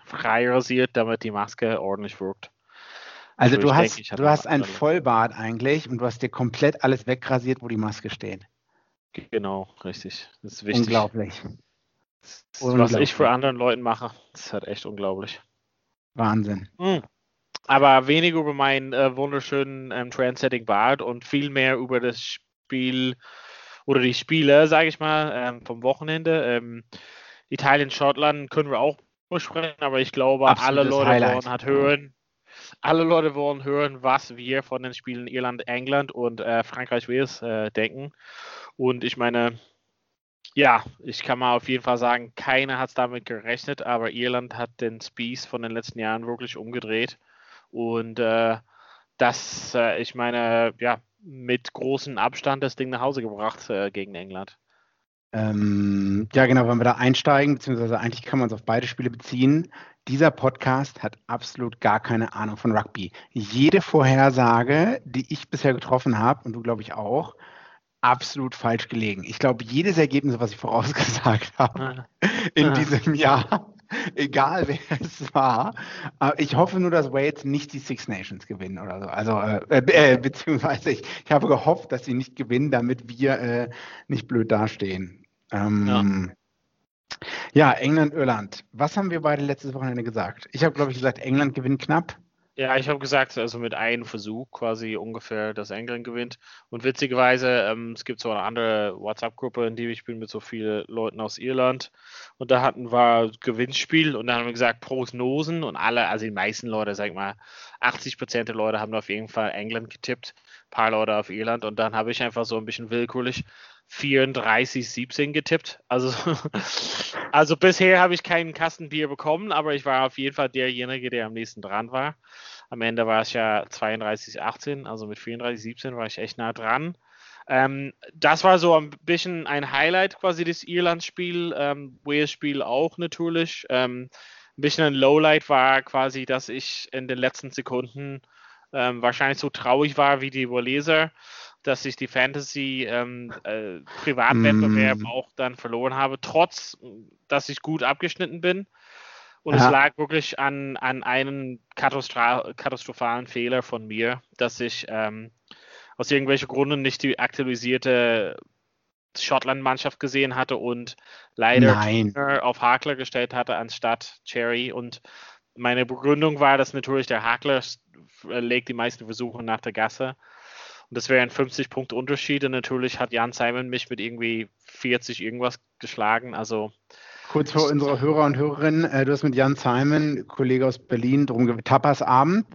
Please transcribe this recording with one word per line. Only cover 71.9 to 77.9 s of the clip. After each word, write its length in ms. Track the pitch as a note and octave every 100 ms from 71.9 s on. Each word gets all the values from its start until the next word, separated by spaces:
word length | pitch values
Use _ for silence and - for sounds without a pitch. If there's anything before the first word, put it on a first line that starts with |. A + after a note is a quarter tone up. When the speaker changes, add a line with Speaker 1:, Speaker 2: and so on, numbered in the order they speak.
| B2+ - _ G3 A3 G#3
Speaker 2:
in 140 | D#3 D3+
Speaker 1:
Ah. 40 |
Speaker 2:
diesem 400 | C3+ D3 C#3 E3
Jahr, 600 | D3+ C#3+ C3+ A2 G#3+ - - - A#3 G3
egal 540 | - C#3+ C#3 C3+ F#3 C#3+
wer 100 | C#3+ - C#3
es 340 | D#3+ - C#3
war, 400 | C#3+ C3 - G3 - - - - -
äh, 100 | C3+ D3+
ich 160 | C#3+
hoffe 240 | C3+ F#3 F#3+
nur, 140 | F3+
dass 200 | D#3 C#3
Wales 320 | C3+ C#3+ D3
nicht 280 | C#3 C#3+ C#3+
die 80 | C3+
Six 260 | -